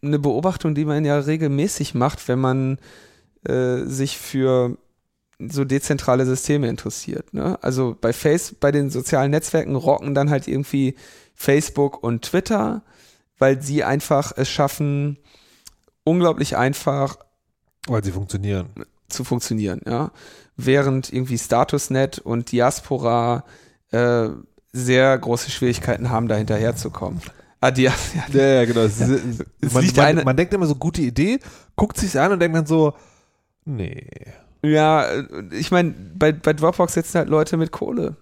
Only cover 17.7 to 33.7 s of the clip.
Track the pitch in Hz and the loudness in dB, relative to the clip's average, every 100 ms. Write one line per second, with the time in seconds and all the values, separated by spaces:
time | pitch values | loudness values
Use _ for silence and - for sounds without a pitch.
17.7 | _ - 117 98 92 98 101 101 98 90 | _ -4 -2 -2 -6 -6 -6 -2 -4 -6
18.7 | 101 - _ _ - 123 120 - 113 104 | -12 -18 _ _ -10 -4 -4 -2 -2 -2
19.7 | 90 - 120 156 - - - _ - 123 | -4 -4 -4 -4 -8 -20 -20 _ -6 2
20.7 | 139 139 131 127 127 127 117 - 117 135 | 2 4 0 -2 -6 -4 -4 0 2 2
21.7 | 147 - 131 135 - - 117 117 120 123 | 0 -2 0 0 -4 -4 -4 -2 2 2
22.7 | - - 131 120 120 117 120 - - _ | 0 -6 -2 0 0 2 -2 -4 -20 _
23.7 | _ _ 117 120 120 107 65 - _ _ | _ _ 0 2 2 0 -4 -16 _ _
24.7 | 123 123 127 131 131 120 120 - - 127 | -6 2 4 6 2 0 -4 -4 -2 -2
25.7 | 120 - 113 120 113 117 107 107 107 110 | 0 -2 -2 -2 -2 0 -2 0 0 0
26.7 | 117 - - 92 175 - - _ _ 131 | -2 -8 -8 -8 -8 -12 -20 _ _ 0
27.7 | 131 131 127 - 170 - 139 135 135 117 | 4 2 2 -4 -6 0 2 6 6 4
28.7 | 117 110 107 120 131 120 117 - _ 147 | 4 2 2 0 0 -2 -8 -10 _ 0
29.7 | 127 - 123 143 165 135 131 175 202 170 | 2 4 6 4 4 2 2 0 0 0
30.7 | 143 165 180 135 117 175 262 - - _ | 0 -2 -2 -2 0 0 0 -6 -20 _
31.7 | - 208 - 196 - 180 196 170 160 151 | -2 -2 -2 -4 0 2 2 2 2 2
32.7 | 160 151 - _ _ _ _ _ _ - | 2 2 0 _ _ _ _ _ _ -10